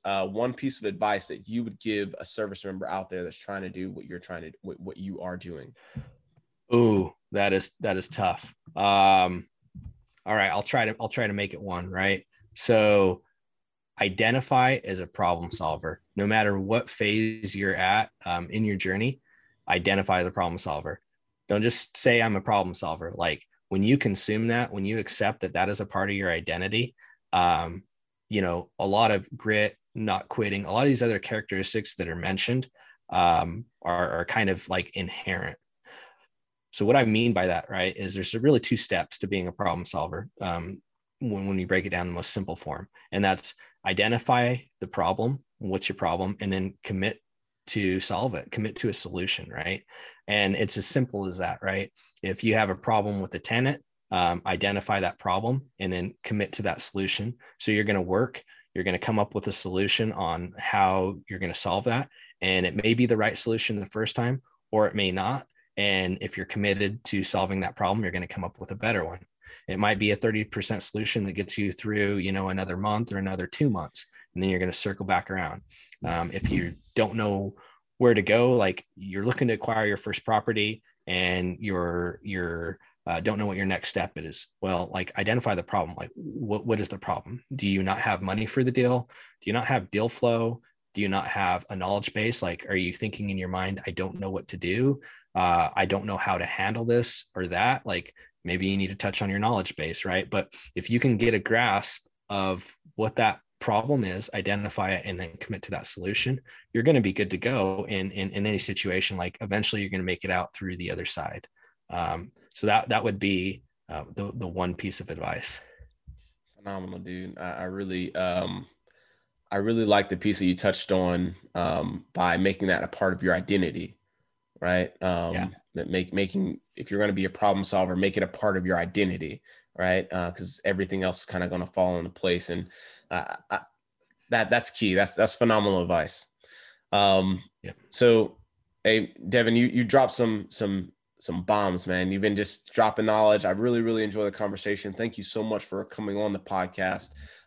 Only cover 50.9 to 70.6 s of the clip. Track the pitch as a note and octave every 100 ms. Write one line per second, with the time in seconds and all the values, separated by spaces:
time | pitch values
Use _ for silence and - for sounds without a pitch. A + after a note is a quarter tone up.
50.9 | C#3 B2+ G2+ F#2+ F2+ F2+ F#2 G2 G2 G2
51.9 | _ _ - F#2 F#2+ A2+ A2 G#2 F#2 -
52.9 | A2 G#2 G2+ F#2 F2+ - A#2 C3 C#3+ -
53.9 | _ _ F#2 F2 F2 - F#2 G2 G2+ -
54.9 | G2+ F2+ - - F#2 A#2 C3+ C3+ - F#2+
55.9 | F#2 F2+ - - G#2 G2+ - G2 D#2 -
56.9 | G2 F#2+ - G#2+ B2 - - - G#2+ G#2
57.9 | G2+ F2+ F#2+ B2+ - - - _ - F#2
58.9 | F2+ - A2 G#2 G#2 G#2 F#2+ F#2+ F#2 G2+
59.9 | - A2 - F2 E2 F2 - - G#2 F#2+
60.9 | F#2+ F#2+ F#2+ - F#2 F#2 F2+ G2 F#2 G2+
61.9 | A#2 C#3+ - - _ F2+ F#2 F2+ F#2+ G#2+
62.9 | A#2 B2 A2 G#2+ - - A2+ - G#2 F#2+
63.9 | G#2+ A2 - A#2 C3+ - _ _ A2 G#2+
64.9 | G#2 F#2+ F#2 F#2+ C3+ - _ _ - G2+
65.9 | G2 F#2 F#2+ G#2 - F#2 G#2+ G2+ G2 G2+
66.9 | A2 - G2+ F#2+ G2 F#2+ F#2+ F#2 - F#2
67.9 | G#2 F#2+ F2+ F2+ - F2 - G2+ G2+ A2
68.9 | G#2+ D#2+ F2 - _ - - - F#2+ G#2
69.9 | G2+ G#2 G2+ A#2 G#2+ G#2+ -